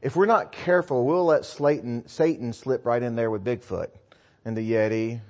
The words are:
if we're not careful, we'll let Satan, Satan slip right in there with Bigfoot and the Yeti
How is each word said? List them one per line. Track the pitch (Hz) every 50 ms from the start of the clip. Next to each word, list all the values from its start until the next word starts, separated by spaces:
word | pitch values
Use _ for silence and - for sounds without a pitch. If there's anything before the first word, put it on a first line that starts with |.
if | - - -
we're | 160 196
not | 214 226 185 - -
careful, | - - - 175 180 180 170 - 143 127 120
we'll | 135 160 180 180
let | 170 156 143 -
Satan, | - - - 143 147 151 120 - 120 117 117 113 -
Satan | - - 160 165 160 - 123 120 113
slip | - - 131 131 - -
right | 120 117 120
in | 120 120 117
there | 117 117 113
with | 110 104 95
Bigfoot | 120 120 - - - 95 87 82 - - - _ _ _ _ _ _ _ _ -
and | 113 113
the | 113 113 110
Yeti | 113 113 107 107 110 110 110 113 117 117 104 101